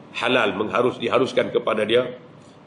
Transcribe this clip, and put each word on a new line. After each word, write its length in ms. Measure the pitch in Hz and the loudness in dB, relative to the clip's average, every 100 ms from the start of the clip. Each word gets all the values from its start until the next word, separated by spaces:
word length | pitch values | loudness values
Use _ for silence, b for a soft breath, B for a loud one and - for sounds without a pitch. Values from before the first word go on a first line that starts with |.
| - - | -16 -6
halal, 420 | 120 127 107 92 | 0 2 2 0
mengharus, 400 | 107 95 123 120 | -2 0 0 -2
diharuskan 560 | 117 107 127 - 107 | 0 0 2 0 0
kepada 320 | 113 - 110 107 | -2 0 -2 2
dia, 320 | 117 127 - - - B B | 2 0 -6 -18 -20 B B